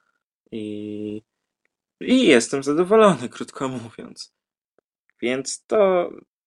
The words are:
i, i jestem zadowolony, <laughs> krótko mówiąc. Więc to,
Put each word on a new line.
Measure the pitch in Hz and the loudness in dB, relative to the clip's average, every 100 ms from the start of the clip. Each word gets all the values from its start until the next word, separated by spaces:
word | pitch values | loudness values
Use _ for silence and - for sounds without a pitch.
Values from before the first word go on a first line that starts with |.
| _ _ _ _ _ | _ _ _ _ _
i, | 113 107 104 104 104 107 107 - _ _ _ _ _ _ - | -12 -10 -12 -12 -10 -10 -12 -14 _ _ _ _ _ _ -12
i | - 262 220 | 0 2 6
jestem | 123 - 139 | 4 4 -4
zadowolony, | 139 147 180 220 214 139 147 | -2 0 2 6 6 4 -4
<laughs> | |
krótko | - 127 - 135 | -10 -14 -8 -8
mówiąc. | 131 113 - - - - _ _ _ _ _ _ _ _ _ | -8 -12 -16 -18 -18 -20 _ _ _ _ _ _ _ _ _
Więc | 117 131 135 - - | -4 -4 -6 -12 -2
to, | 220 190 180 175 - - _ | 2 4 2 -2 -8 -20 _